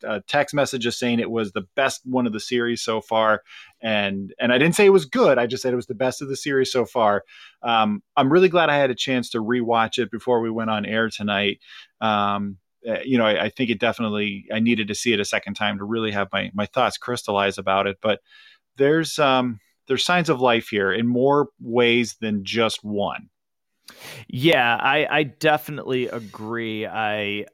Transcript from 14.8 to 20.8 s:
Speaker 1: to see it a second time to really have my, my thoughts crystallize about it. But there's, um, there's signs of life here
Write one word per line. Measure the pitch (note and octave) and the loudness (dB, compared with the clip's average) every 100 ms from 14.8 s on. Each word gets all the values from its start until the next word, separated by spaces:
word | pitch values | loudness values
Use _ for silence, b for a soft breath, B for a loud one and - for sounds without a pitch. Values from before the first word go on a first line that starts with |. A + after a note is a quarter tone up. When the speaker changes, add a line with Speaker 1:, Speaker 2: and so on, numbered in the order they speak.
| G#2 | 0
Speaker 1:
to | G#2 | -4
see | B2 | 0
it | G#2 | 0
a | |
second | G2+ G#2+ - | 0 -4 -6
time | G2+ G#2 G2+ | -4 -4 -4
to | |
really | G#2 A2+ A2 | -6 -4 -4
have | G#2 G2 | -4 -4
my, | G2 G2 | -4 -4
my | G2 G2+ | -6 -4
thoughts | C3 A2+ - | 0 0 -2
crystallize | - A#2+ - G2+ G2 F#2+ | -8 -6 -2 0 0 -2
about | G2 G2 G2+ | -2 0 0
it. | G2 | -2
But | A2 G2 b b b b _ - | -2 -2 b b b b _ 0
there's, | C#3 D#3+ D#3 - | 2 2 0 0
um, | C#3+ C3 B2 A2 _ _ - | 2 4 0 -4 _ _ -4
there's | C3 | -2
signs | - F3+ D#3+ | 0 0 2
of | B2+ | 2
life | B2+ A#2 - | 4 2 0
here | G#2 | -2